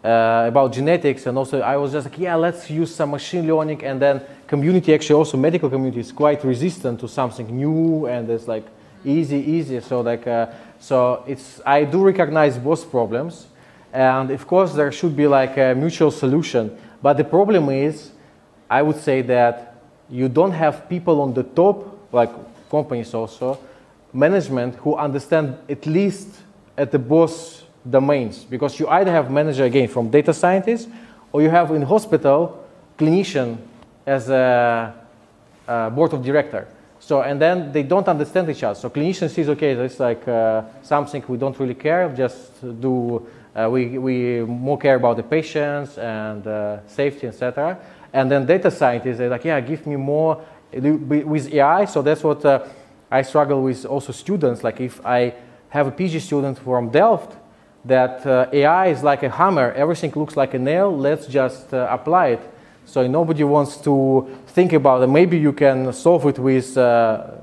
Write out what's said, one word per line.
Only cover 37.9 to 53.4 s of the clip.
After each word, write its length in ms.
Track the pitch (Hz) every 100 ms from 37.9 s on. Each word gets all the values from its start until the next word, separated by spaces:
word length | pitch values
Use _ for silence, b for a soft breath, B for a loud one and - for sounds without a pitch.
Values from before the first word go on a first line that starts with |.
| 185 190
understand 420 | 151 151 185 170
each 140 | 139
other. 160 | 117 101
So 100 | 120
clinician 400 | 147 160 185 165
sees, 180 | - 147
"Okay, 280 | 147 151 123
that's 240 | 127 -
like, 280 | 123 117 -
uh, 360 | 117 113 110 110 -
something 420 | - 147 139 143 123
we 100 | 120
don't 200 | 135 131
really 160 | 131 120
care, 340 | 151 170 175
just 520 | 127 127 - - - 127 117
do, 460 | 131 127 120 117 B B B 110
uh, 140 | 113
we, 300 | 127 120 131
we 420 | 131 127 123 120
more 380 | 113 120 131 143
care 160 | 147 131
about 220 | 123 117
the 60 |
patients 760 | 113 156 156 156 147 143 143 95
and, 480 | 113 110 107 107 104
uh, 300 | 107 104 104 -
safety, 400 | - 143 139 120
et 80 | -
cetera" 420 | 123 123 156 185 B B B
And 200 | 135 131
then 160 | 139 127
data 240 | 185 190
scientists, 480 | 135 135 120 127 117
they're 100 | 123
like, 160 | 123 160
"Yeah, 140 | 147
give 240 | 120 156 151
me 120 | 143
more." 440 | 135 151 160 156 B B _
With 800 | 131 139 151 135 147 147 151 135
A 80 | 147
I, 240 | 139 180 196
so 160 | 151
that's 220 | 139 151
what, 200 | 160 143
uh, 180 | 147 135 B B B B _
I 120 | 131
struggle 400 | 135 151